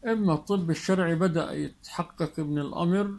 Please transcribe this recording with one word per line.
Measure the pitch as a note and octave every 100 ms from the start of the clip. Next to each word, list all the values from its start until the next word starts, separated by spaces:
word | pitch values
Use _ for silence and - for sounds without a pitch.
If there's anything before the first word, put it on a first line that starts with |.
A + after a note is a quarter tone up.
| B3+
إما | A3+ G3
الطب | D3+ - G3+ E3+
الشرعي | D#3 - F#3+ F3
بدأ | E3 F#3 D#3+ C#3+
يتحقق | C#3+ D3 - - - F3 - D#3 -
من | D3+ D3
الأمر | C#3+ - E3+ F#3 G#3